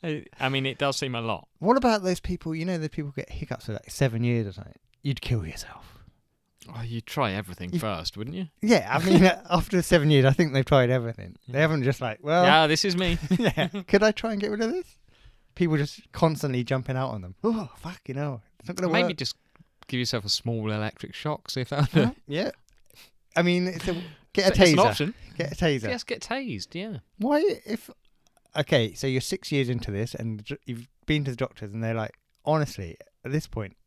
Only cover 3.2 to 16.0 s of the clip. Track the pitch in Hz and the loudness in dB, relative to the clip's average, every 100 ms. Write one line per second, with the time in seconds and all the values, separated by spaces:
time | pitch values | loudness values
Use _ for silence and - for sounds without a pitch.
3.2 | - - 156 117 - 107 - - 135 113 | -10 -10 -8 -10 -8 -10 -10 0 0 2
4.2 | 120 120 104 92 - - _ _ 139 135 | 0 0 -2 -8 -18 -20 _ _ -6 -4
5.2 | - 120 80 - - - - - - _ | -2 -2 -2 -10 -14 -16 -20 -20 -20 _
6.2 | _ _ _ _ - 117 117 117 - - | _ _ _ _ -16 -12 -8 -8 -6 -2
7.2 | 123 95 90 87 87 170 110 92 87 - | 0 0 -6 -10 -6 -4 -4 -4 -6 -8
8.2 | 113 175 180 _ 208 220 104 135 175 180 | -10 -8 -10 _ 2 4 4 0 4 8
9.2 | 185 170 - 175 151 185 - 175 147 147 | 8 4 0 0 2 0 4 4 6 6
10.2 | 131 139 165 135 131 139 123 127 117 113 | 6 4 2 2 4 4 4 2 -2 -10
11.2 | 95 - - 127 156 156 127 135 123 107 | -14 -16 -8 0 2 2 0 -2 -4 -6
12.2 | 127 165 180 151 156 156 208 175 180 170 | -2 4 6 6 6 2 0 0 0 -2
13.2 | 156 180 220 - 151 202 185 202 214 208 | 0 2 2 0 -2 -4 2 4 4 2
14.2 | 226 214 202 208 226 339 359 _ _ _ | -4 -4 -4 -2 -2 -2 -8 _ _ _
15.2 | - _ _ - 175 151 147 - | -20 _ _ -2 0 2 -2 -6